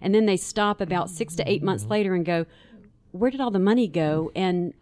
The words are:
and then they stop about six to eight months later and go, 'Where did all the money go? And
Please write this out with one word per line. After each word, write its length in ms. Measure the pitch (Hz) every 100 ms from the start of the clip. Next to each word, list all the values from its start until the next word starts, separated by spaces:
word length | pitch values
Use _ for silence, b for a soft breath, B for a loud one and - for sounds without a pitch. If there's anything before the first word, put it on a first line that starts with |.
and 120 | 190
then 120 | 214 214
they 100 | 180
stop 440 | - 208 208 202
about 280 | 175 180 180
six 260 | - - -
to 120 | -
eight 140 | 165
months 220 | 190 - -
later 280 | 214 196
and 120 | 185 170
go, 200 | 170 165 B B B B _ _
'Where 200 | 180 254
did 80 | 269
all 120 | 247
the 80 | 196
money 280 | 196 240 202
go? 440 | 170 151 156 160 -
And 380 | 190 175 175 -